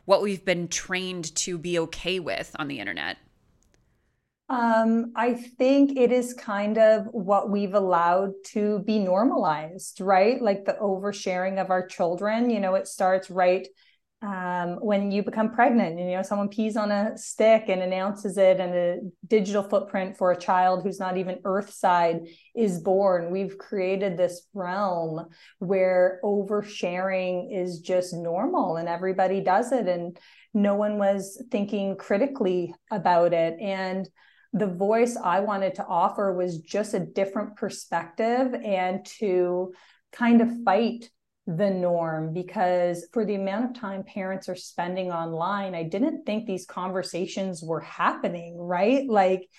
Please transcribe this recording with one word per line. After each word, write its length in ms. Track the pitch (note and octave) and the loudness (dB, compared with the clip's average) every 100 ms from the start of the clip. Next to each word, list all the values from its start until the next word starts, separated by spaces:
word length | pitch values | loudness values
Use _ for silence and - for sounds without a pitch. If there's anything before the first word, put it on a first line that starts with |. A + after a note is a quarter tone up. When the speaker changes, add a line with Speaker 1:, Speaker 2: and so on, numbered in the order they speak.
| - | 2
Speaker 1:
what 160 | F#3+ | 2
we've 240 | G3+ F#3+ - | 2 -2 -2
been 220 | F3 E3+ | -2 -2
trained 640 | - - F#3 F#3 F3+ D#3 | -6 -4 -6 -4 -8 -8
to 240 | - - F3 | -6 -6 -6
be 200 | F3 E3+ | -2 -2
okay 400 | E3 - F3 F#3 | -2 -4 -4 -4
with 380 | D3 F#2 - - | -4 -6 -6 -8
on 100 | C#3+ | -8
the 120 | C3+ | -8
internet? 380 | G2+ E2 D#2+ - _ _ _ _ _ _ _ _ _ _ _ _ - | -8 -6 -6 -8 _ _ _ _ _ _ _ _ _ _ _ _ -6
Speaker 2:
Um, 640 | B3+ A#3 A3+ A3+ A3+ A#3 | 0 4 4 4 2 0
I 200 | - A#3+ | -2 -2
think 640 | A#3+ - - B3+ C#4 C#4 C4+ | -2 -6 0 4 6 6 6
it 120 | A#3+ | 4
is 220 | B3 A#3+ | 4 0
kind 460 | - - G3+ G#3 A3 | -6 -6 -4 0 6
of 260 | A3 A3 G#3 | 6 6 2
what 380 | A#3 F#3 G3+ G#3 | -4 2 2 2
we've 240 | G3+ G3+ | 0 2
allowed 580 | G3+ F#3+ F3 E3+ F3+ G3 G3 - | 2 4 4 4 4 2 -4 -6
to 320 | G#3+ G#3 G#3 | -2 0 0
be 200 | F#3+ G#3+ | 0 0
normalized, 1000 | F#3 F#3 B3 E4+ F3+ D3+ D#3 F#3+ - - | 2 4 4 2 2 0 -4 -12 -14 -4
right? 400 | F#3+ F#3+ G#3 B3+ | 4 6 6 4
Like 240 | A3+ G3 | 2 0
the 140 | - F#3+ | 0 -2
oversharing 800 | G3+ F#3+ G3+ G3+ G3 F3+ F#3+ F#3+ | 0 -2 -4 -4 -4 -2 -2 -2
of 80 | F3+ | 0
our 180 | F#3 F3+ | 0 -2
children, 600 | - F3 F3 G3+ A3+ A#3+ | -2 -2 0 0 0 2
you 100 | A3 | 0
know, 160 | F#3+ | 2
it 140 | F#3+ F#3+ | 0 -2
starts 420 | - F#3+ F#3+ F#3+ | 0 2 2 0
right, 380 | F3+ F3+ F#3+ - - _ _ _ _ | 2 4 2 -2 -16 _ _ _ _
um, 560 | G#3 F#3+ F3+ F3+ F3 F3 | -8 -6 -4 -2 -4 -4
when 320 | A#3 G3+ G3+ | 0 0 0
you 100 | G3 | -2
become 300 | G3+ A3+ A3 | -2 0 0
pregnant, 480 | A3+ B3 A#3 F3+ E3+ | 4 4 4 2 -2
and, 100 | F3+ | -4
you 60 | F3+ | -4
know, 60 | |
someone 260 | F#3+ G3+ G3+ | -2 -2 -4
pees 300 | G#3+ A3 G#3+ | -2 -4 -2
on 120 | G#3 | -2
a 260 | G3+ G#3+ - | 0 -2 -6
stick 480 | - - A3 A3 A3 | -8 2 6 6 4
and 140 | F#3 | -2
announces 560 | F#3 F#3 F#3+ G3+ G3+ F#3+ | -2 -2 -2 -4 -4 4
it, 200 | F#3+ F#3 | 6 6
and 160 | F3+ | 2
a 240 | F3+ F3 F3 F#3 - - | 0 0 -2 -6 -14 2
digital 360 | A3 G3 G3+ | 2 2 0
footprint 540 | G3+ G3+ G3 G3+ F#3+ - | 0 0 0 -4 -4 0
for 160 | F#3 | 2
a 80 | F3+ | 2
child 420 | - F#3 F#3 F#3 | 2 4 4 2
who's 160 | F#3+ F#3 | -2 -4
not 200 | F#3 F#3 | -4 -2
even 220 | F#3 F3+ | -4 -4
Earthside 800 | G3+ F#3+ G3+ - G3 F3 E3+ E3 E3 - _ - | -2 -2 -4 0 2 4 4 2 -6 -16 _ 0
is 240 | G#3+ F3 | 0 0
born. 500 | E3+ F#3+ G3 F3+ E3+ | 2 4 4 2 0
We've 280 | F#3+ F#3+ - | -4 -4 -8
created 580 | - G#3 F#3 F#3+ G3 E3+ | -8 -4 -2 0 -2 0
this 300 | F3+ F3 - | -2 -2 -14
realm 760 | G3+ F3+ F#3+ G3+ E3+ E3 D#3+ D#3+ - - - | -10 -6 -2 -2 -2 -4 -6 -10 -16 -20 -8
where 600 | F3+ F#3+ F#3 F#3 F3+ F#3 | -2 2 4 4 4 2
oversharing 1300 | G#3+ G3+ G3 G#3 G#3 - F#3 F3+ F#3+ F#3+ F#3 F3+ F3 | -2 -2 0 -2 -4 -6 -4 -2 -2 -2 -2 -4 -4
is 260 | G3 F3+ E3+ | -4 -4 -6
just 340 | E3+ F#3 F3+ | -2 0 0
normal 600 | E3+ E3+ E3+ C4+ F#4 G3 E3 | -4 -4 -2 0 0 0 -2
and 120 | E3+ | -4
everybody 520 | E3+ F#3+ F#3 F#3+ G3 | -2 -2 0 2 2
does 320 | F#3 F#3+ A#3+ | 2 2 2
it, 140 | C4 F#3 | 0 0
and 320 | F3 F3 F3 - - _ | -2 -4 -12 -20 -20 _
no 200 | G#3+ G3+ | 0 2
one 220 | G3+ G#3 G#3 | 2 0 0
was 440 | G3 G3 G3 - - | 2 0 -4 -12 -6
thinking 460 | G#3+ G3+ G3+ G3 G3 | -4 -2 -2 -4 -4
critically 800 | - G3+ C4+ C4+ G3 F3+ E3+ - - | -2 0 0 0 0 0 -2 -8 -8
about 440 | G#3+ F3 F3 F3 | -2 2 4 4
it. 240 | E3+ E3 E3 | 4 0 -2
And 480 | G3 F#3+ F#3+ F#3+ F#3 _ _ _ _ | -6 -4 -4 -4 -8 _ _ _ _
the 120 | F3+ G#3 | -2 -2
voice 480 | F3 G3 A3+ A#3+ | 0 0 2 2
I 260 | A#3+ F3+ F#3 | 0 0 0
wanted 340 | G#3 G3 F#3+ | 0 0 -2
to 120 | F#3 G3 | -4 -4
offer 460 | F3 G3 G#3+ G3 | 0 0 0 -2
was 260 | F3+ F3+ E3 | 0 -2 -6
just 360 | - G3 G#3 | -6 -4 -2
a 60 | G#3 | -4
different 540 | E3 - F#3+ G#3+ G#3 | -4 -2 -2 -2 -6
perspective 1000 | - G#3 - - E3+ E3 - A3+ A#3+ C4 A#3 | -6 -8 -8 -6 -6 -4 -4 0 0 0 -2
and 400 | A3 F#3+ F#3 G3 - - | -2 0 0 -2 -8 -6
to 560 | G#3+ F3+ F3+ F3+ F#3 - _ _ _ | 0 2 2 0 -4 -10 _ _ _
kind 300 | - A#3 A#3 | -2 4 6
of 80 | A#3 - | 4 0
fight 460 | - G3 A3+ - - _ _ _ - | 2 2 2 -4 -12 _ _ _ -6
the 240 | E3 G3+ | -2 0
norm, 640 | F#3 F3 E3+ D#3+ D#3 D#3+ | 0 0 0 -2 -4 -4
because 760 | E3 F3+ F3+ F3+ F3+ F3 F3 - | -6 -6 -2 0 2 0 -2 -4
for 120 | A#3 | -2
the 100 | G#3 | -2
amount 320 | G3 F#3+ G3+ B3+ | -2 -2 -2 -4
of 140 | - | -6
time 220 | G3 G3 | -8 -8
parents 440 | F#3+ G#3 F#3+ F#3+ - | -10 -8 -6 -6 -8
are 80 | F3+ | -10
spending 540 | - - F3 F#3 F3+ | -10 -6 -4 -4 -4
online, 640 | E3+ E3 D#3+ F3 G3+ G3 | -4 -4 -4 -2 -2 -4
I 80 | E3+ | -6
didn't 420 | E3 G3 D4 - | -4 -2 -2 -2
think 220 | - G#3+ G#3 | -4 -4 -4
these 200 | F#3 - | -6 -8
conversations 960 | - F#3 F#3 F3+ E3+ F3+ G3+ F#3+ E3+ | -8 -6 -4 -4 -6 -6 -6 -6 -6
were 180 | D#3+ D#3 | -6 -6
happening, 760 | - - F#3+ - G3 E3+ E3+ E3+ | -6 -4 -2 -2 -4 -6 -10 -10
right? 500 | F3 F3+ G3+ C4+ C4+ | -4 0 4 2 2
Like, 400 | G#3 F#3 F#3 - | 4 4 2 -4